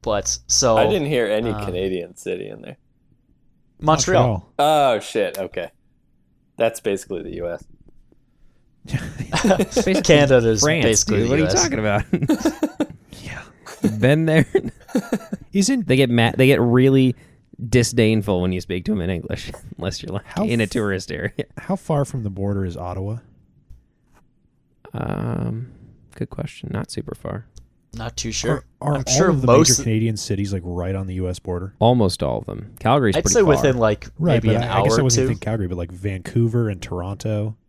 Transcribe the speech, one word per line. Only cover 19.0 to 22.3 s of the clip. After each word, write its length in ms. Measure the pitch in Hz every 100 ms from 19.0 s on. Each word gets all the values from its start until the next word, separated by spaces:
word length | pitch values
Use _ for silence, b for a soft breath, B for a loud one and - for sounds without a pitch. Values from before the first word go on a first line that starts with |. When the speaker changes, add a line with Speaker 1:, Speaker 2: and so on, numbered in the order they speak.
Speaker 4:
in 100 | 87
English, 400 | 90 - 85 - -
<laughs> 140 | - -
unless 220 | 95 -
you're, 120 | -
like, 140 | 95 -
Speaker 3:
How 180 | -
Speaker 4:
in 160 | 214 117
a 40 |
Speaker 3:
f-, 60 | 107
Speaker 4:
tourist 400 | 120 104 95 -
area. 220 | - - -
<laughs> 140 | - -
Speaker 3:
how 160 | -
far 300 | 190 - 156
from 180 | 139 131
the 80 | 107